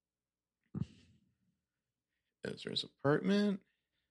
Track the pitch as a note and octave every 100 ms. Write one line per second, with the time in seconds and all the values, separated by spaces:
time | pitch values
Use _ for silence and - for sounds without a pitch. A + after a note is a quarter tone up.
0 | _ _ _ _ _ _ _ - - -
1 | _ _ _ _ _ _ _ _ _ _
2 | _ _ _ _ - - - - - _
3 | C#3 D3+ F#3+ G3+ G#3 G3 _ _ _ _
4 | _